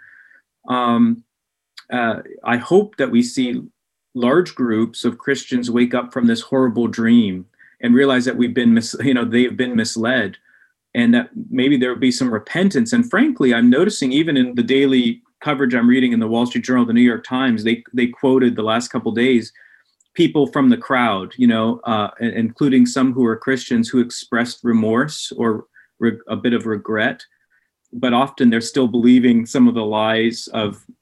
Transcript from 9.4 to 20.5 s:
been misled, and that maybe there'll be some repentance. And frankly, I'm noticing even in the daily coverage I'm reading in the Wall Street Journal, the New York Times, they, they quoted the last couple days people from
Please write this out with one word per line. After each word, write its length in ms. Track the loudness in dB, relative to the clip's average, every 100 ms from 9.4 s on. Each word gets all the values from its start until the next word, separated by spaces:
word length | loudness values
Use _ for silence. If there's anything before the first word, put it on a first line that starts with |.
| 0 0
been 180 | -4
misled, 640 | -2 -4 -4 -2 -2 -2 -8 _ _ _ _ _
and 200 | -2 2
that 160 | 2 0 -10 -8
maybe 280 | -2 0 2
there'll 180 | 0 0
be 160 | -2
some 180 | 0 -2
repentance. 600 | -4 -6 0 0 0 0
And 180 | 0 0
frankly, 440 | 2 0 2 2
I'm 160 | 4 4
noticing 420 | 4 2 0 -2
even 240 | 0 0 0
in 200 | 0 0
the 80 |
daily 580 | 0 2 2 2 0 -2 _ _
coverage 340 | -6 -2 0
I'm 140 | 2 2
reading 240 | 4 2
in 80 | 0
the 80 | -2
Wall 180 | -2 -2
Street 200 | -4 -2
Journal, 200 | 0 2
the 60 |
New 80 | 4
York 240 | 2 2
Times, 400 | -6 -4 -2 -2
they, 220 | 0 -4 -4
they 140 | -4 -4
quoted 500 | -2 0 2 2 0
the 60 |
last 260 | -2 -2 -4
couple 240 | -6 -6
days 400 | -2 2 0 -2 _ _ _ _ _ _
people 320 | -2 0 2
from 200 | 0